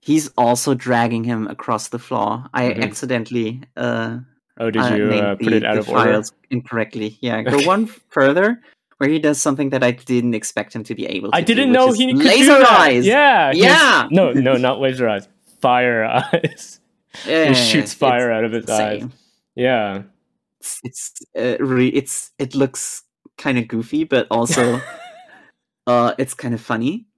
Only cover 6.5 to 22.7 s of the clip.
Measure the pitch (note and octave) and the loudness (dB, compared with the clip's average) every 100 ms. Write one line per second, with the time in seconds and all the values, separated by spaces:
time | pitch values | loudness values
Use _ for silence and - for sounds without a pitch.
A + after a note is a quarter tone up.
6.5 | B2+ B2 A#2 G#2+ B2+ G#2+ G#2+ B2 A2 A2+ | -8 -6 -6 -6 -6 -10 -6 -6 -4 -2
7.5 | C#3+ D3 G3 A3 - _ - C3+ D3+ G3+ | 0 2 0 -2 -8 _ 2 2 4 2
8.5 | A#3+ _ _ _ _ C#3 D#3 D3+ C#3+ D#3 | 0 _ _ _ _ -2 0 0 0 -2
9.5 | C#3 C#3 C3+ B2 B2 - B2 A#2+ A2+ - | -2 -2 0 0 -2 -2 0 0 -4 -6
10.5 | - G#2+ A#2 G#2+ G#2 - F#2 G2+ E3+ F3 | -8 -8 -10 -10 -10 -8 -8 -2 -2 2
11.5 | A#3 C4+ B3 B3+ A3 B3+ C4 D4+ - C#4 | 2 4 4 4 4 0 2 4 6 8
12.5 | C#4 C4 G3 D#3+ B2 F#3 C4 C#4+ A3+ D3 | 8 8 8 6 4 2 4 4 4 2
13.5 | D3+ A3+ D#4 C#4+ F3+ A#2+ E3+ E3+ C3 B2+ | 4 4 6 6 4 2 2 2 2 2
14.5 | B2+ B2+ B2 C3+ B2+ A#2+ G2+ - _ _ | 2 0 0 -2 -2 -2 -2 -6 _ _
15.5 | - C3+ B2 B2 A#2 A2+ A#2+ - E3+ D#3 | -4 0 2 2 0 0 -2 -2 -2 -4
16.5 | - - - _ _ _ - - D#3+ D3+ | -8 -20 -20 _ _ _ -14 -4 0 2
17.5 | C3 A#2+ G#2+ G#2 - C#3 B2 B2 A2+ A2+ | 2 2 0 -2 -2 0 2 0 -2 -2
18.5 | A2+ A2 A2 G#2+ G#2 B2 - _ _ _ | -4 -4 -2 -2 -4 -10 -16 _ _ _
19.5 | - B2 B2 G#2 G2 G2 _ _ _ _ | -4 -2 0 -2 -6 -12 _ _ _ _
20.5 | _ - - B2 - - - - - A#2+ | _ -16 -14 -14 -14 -16 -16 -14 -6 -4
21.5 | A#2+ C3+ B2+ B2+ C#3 C3 - - _ C3+ | -2 -2 0 0 0 -4 -12 -12 _ -8
22.5 | C#3 C#3 | -2 -4